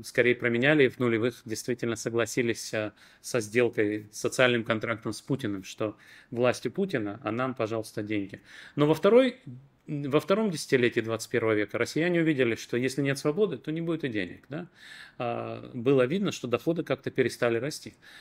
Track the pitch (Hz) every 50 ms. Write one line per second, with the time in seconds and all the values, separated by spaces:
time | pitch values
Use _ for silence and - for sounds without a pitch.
0 | 117 - - 131 120 123 120 - 120 120 117 117 131 143 156 151 135 117 - -
1 | 127 120 113 107 113 127 - - - 110 110 - - - 120 - 123 117 113 -
2 | - 127 113 117 113 - - 135 120 117 107 - - - - 110 107 104 - _
3 | - - - _ - - - 123 107 101 107 123 120 113 - 117 107 104 107 107
4 | 107 - - - - 120 - - 127 123 120 117 110 - 113 107 117 117 113 107
5 | - 117 107 - - - 139 131 - 104 101 95 95 - - - 113 107 - -
6 | - - - - - _ 123 117 127 123 117 - - 120 - 180 202 190 156 123
7 | 104 101 101 113 - 110 110 120 131 131 123 - 113 107 113 113 110 - - 117
8 | 104 104 110 101 98 95 - - - - - - - - - 143 147 147 156 156
9 | - - 226 247 269 247 - - - 139 123 - - - _ _ _ - 151 143
10 | 143 135 135 151 - - 196 214 220 208 160 143 - - 139 123 123 113 - 117
11 | 110 113 113 113 - - - 117 110 110 110 107 104 - - 110 117 - - 151
12 | 165 180 175 170 160 160 151 127 127 117 110 - - - 120 120 127 127 - 151
13 | 139 139 135 139 - 151 147 196 214 185 143 - - 156 156 165 170 170 165 156
14 | 151 131 107 104 90 87 92 - - - 135 165 175 - _ - - - - -
15 | - - - - 127 120 117 117 117 117 113 113 117 120 131 123 113 131 143 131
16 | 123 123 165 196 208 143 - - - 123 117 117 - 160 170 170 147 - 135 -
17 | - 123 - - 123 117 - - 123 120 117 113 123 151 - - - 113 - _
18 | _ - - -